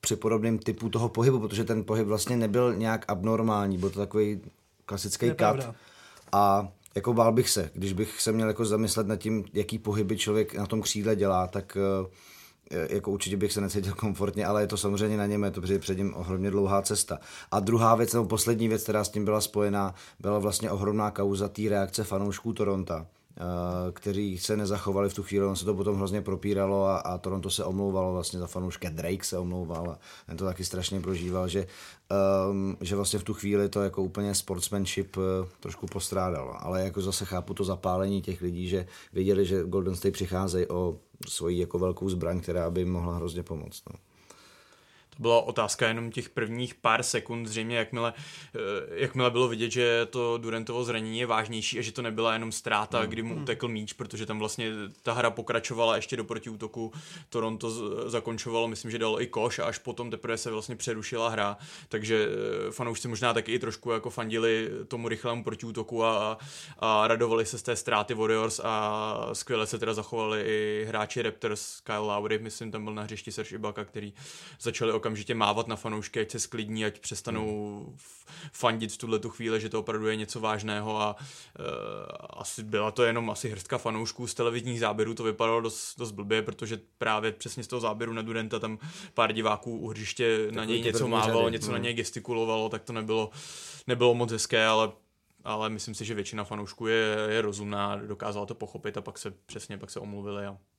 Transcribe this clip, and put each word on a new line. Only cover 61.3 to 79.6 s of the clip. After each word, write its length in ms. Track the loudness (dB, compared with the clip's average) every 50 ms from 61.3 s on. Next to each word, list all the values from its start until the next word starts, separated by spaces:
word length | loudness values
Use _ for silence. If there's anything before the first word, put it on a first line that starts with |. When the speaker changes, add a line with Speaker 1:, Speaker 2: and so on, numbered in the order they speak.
| 2 2 0 0 0 -4 -10 -18 -18 -18 -16 -6
Speaker 3:
takže, 400 | -4 -4 0 2 4 4 4 4 2 -2 -2 -2 -2 -2 -4 -4
eh, 20 |
fanoušci 380 | -4 -4 -4 -4 -4 -4 -4 -6
možná 260 | -4 0 2 4 4
taky 180 | 4 2 2 0
i 60 | 0
trošku 320 | 0 -2 -6 -4 -2 -2
jako 200 | -2 0 -2 -4
fandili 600 | -6 -4 -6 -2 0 2 4 4 4 4 2 -2 -4 -8 -8 -8
tomu 200 | -8 -6 -4 -4
rychlému 360 | -4 -2 -2 -2 -2 -2 -2
protiútoku 600 | -6 -6 -6 -8 -8 -6 -6 -6 -4 0 2 4
a, 280 | 4 4 4 2 0 -2
a, 60 | -4 -8 -16 -16 -16 -16 -16 -8 -2
a 300 | 2 4 6 6 8 6
radovali 380 | 6 6 4 4 4 2 2
se 120 | 0 -2 -6
z 40 | -2
té 140 | -2 -2
ztráty 380 | -2 0 2 2 2 2 2 0
Warriors 460 | 0 2 4 4 4 2 0 -2 -2 -2
a 640 | 0 0 0 0 0 0 -2 -2 -2 -4 -4 -4 -4 -4
skvěle 340 | -6 -4 -2 0 0 0
se 120 | 0 -2 -2
teda 160 | -2 -2 -2
zachovali 480 | -2 -4 -4 -2 -2 -2 0 0 0 0
i 420 | 0 0 2 2 0 0 -2 -2 -2
hráči 340 | 0 -2 -2 0 -2 -2 -2
Raptors, 580 | -2 -2 -2 -2 -2 -2 -2 -6 -10 -12 -14
Kyle 180 | _ -4 -2 -2
Lowry, 400 | 0 0 -2 -2 0 0 0 -2
myslím, 320 | -2 -6 -10 -10 -10 -8
tam 140 | -8 -8 -6
byl 100 | -6 -6
na 80 | -6 -6
hřišti 300 | -8 -8 -10 -10 -10 -8
Serge 220 | -8 -8 -8 -8
Ibaka, 300 | -6 -6 -6 -4 -6 -10
který 300 | -8 -8 -10 -10 -10 -12 -14 -18 -18 -18 -18 -18 -20 -18 -6
začali 320 | -6 -4 -2 2 2 4 2 4 2
okamžitě 300 | 0 -2 -2 -4 -4 0
mávat 340 | 4 4 4 4 2 0 -2
na 80 | -4
fanoušky, 440 | -6 -6 -6 -6 -6 -6 -6 -4 -4
ať 100 | -4 -4
se 80 | -2 -6
sklidní, 440 | -6 -4 -4 -6 -6 -4 -4 -2 -2
ať 140 | -2 -4 -4
přestanou 720 | -10 -8 -8 -8 -6 -4 -4 -2 -2 -2 -4 -4 -6 -6 -8 -10 -12
Speaker 1:
Hmm. 80 | -14 -16
Speaker 3:
f-, 300 | -18 -20 -20 -20 -20 -20 -20 -18 -16 -16 -16 _
fandit 400 | 2 2 2 2 2 -2 -4 -6
v 40 |
tuhletu 320 | -8 -4 0 0 0 0 -2
chvíli, 300 | -8 -6 -2 0 0 0